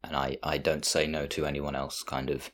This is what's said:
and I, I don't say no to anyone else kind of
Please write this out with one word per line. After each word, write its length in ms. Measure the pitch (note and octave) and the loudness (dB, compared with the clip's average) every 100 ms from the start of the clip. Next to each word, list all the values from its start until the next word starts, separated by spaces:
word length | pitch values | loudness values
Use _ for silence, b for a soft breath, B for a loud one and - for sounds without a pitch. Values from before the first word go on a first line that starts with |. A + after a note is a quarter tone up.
and 140 | - C#2+ | -2 0
I, 220 | C2+ C#2 | 0 0
I 160 | D2+ D2+ | 0 2
don't 280 | C#2 D2+ - | 2 2 2
say 200 | E2 D#2 | 4 4
no 220 | D#2 C#2+ | 2 -2
to 180 | - D2 | 0 0
anyone 300 | C#2+ C#2+ C2+ | 0 -2 -2
else 260 | C2+ - | -4 -6
kind 280 | - C2+ C2+ | -4 -2 0
of 220 | C#2 - | -2 -4